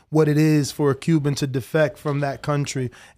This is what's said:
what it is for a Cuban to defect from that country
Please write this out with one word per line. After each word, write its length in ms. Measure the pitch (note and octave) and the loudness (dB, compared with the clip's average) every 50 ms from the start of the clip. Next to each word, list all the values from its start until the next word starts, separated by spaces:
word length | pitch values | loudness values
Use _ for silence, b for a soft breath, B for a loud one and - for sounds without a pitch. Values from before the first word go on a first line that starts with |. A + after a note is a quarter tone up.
| B _ | B _
what 200 | D3+ D#3 D#3 D3+ | 0 2 2 4
it 100 | C#3+ D3+ | 4 4
is 340 | D#3 D#3 D#3 D3+ C#3 - | 4 4 4 2 0 -2
for 180 | - - D3 C#3 | -2 0 0 0
a 40 | C3+ | 0
Cuban 400 | - - E3+ E3 D3+ C#3 D3 C#3 | 0 0 2 2 2 2 0 -2
to 120 | - D3+ | -2 -4
defect 520 | C3+ B2+ C3+ - - - D#3+ D3+ C#3+ - - | -4 -4 -6 -4 -2 0 0 0 0 -2 -6
from 220 | - D3+ C#3 C#3+ | -6 -6 -4 -2
that 200 | C#3+ C#3 C3 - | -4 -4 -6 -6
country 500 | - D3+ D3 C#3+ C#3 - - C3+ B2+ A#2+ B B B B B | -4 -4 -2 -2 -2 -4 -6 -6 -6 -8 B B B B B